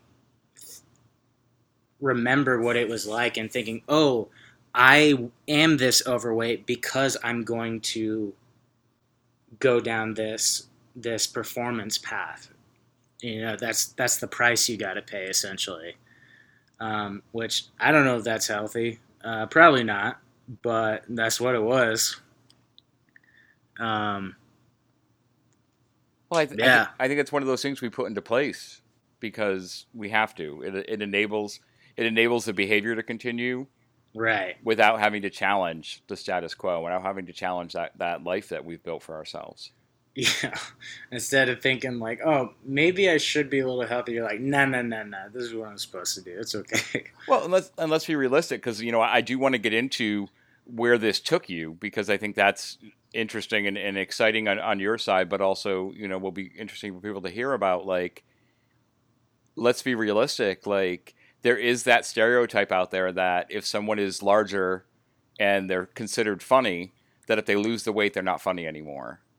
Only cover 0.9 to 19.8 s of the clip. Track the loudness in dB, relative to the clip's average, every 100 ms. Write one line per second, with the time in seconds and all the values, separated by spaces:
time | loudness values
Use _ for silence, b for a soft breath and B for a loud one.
0.9 | _ _ _ _ _ _ _ _ _ _
1.9 | -4 0 2 2 4 4 2 2 2 0
2.9 | -2 -4 -2 0 -2 -6 -4 -4 -6 0
3.9 | 4 4 2 -2 b b b _ 8 10
4.9 | 10 8 6 0 _ 0 4 6 6 4
5.9 | 4 2 -2 0 0 0 -2 -2 -4 -2
6.9 | 0 0 0 -2 -4 -2 -4 -4 -4 -4
7.9 | -4 -2 -2 -6 -10 _ _ _ _ _
8.9 | _ _ _ _ _ _ 0 4 4 2
9.9 | -4 -4 -4 -6 -2 -2 -2 -8 _ _
10.9 | -10 -6 -4 -4 -4 -8 -6 -4 -4 -4
11.9 | -6 -6 -8 -8 -12 -20 _ _ _ _
12.9 | _ _ _ -10 -6 -6 -6 -4 -2 -4
13.9 | -2 -2 -2 -4 0 2 2 0 -2 -6
14.9 | -8 -10 -10 -4 -4 -4 -6 -8 -8 -12
15.9 | -16 b b b b b b b -10 -6
16.9 | -4 -6 -8 -10 -8 -4 -4 -6 0 6
17.9 | 6 6 2 0 -2 -2 -4 -4 -4 -4
18.9 | -6 _ _ -8 -6 2 8 10 8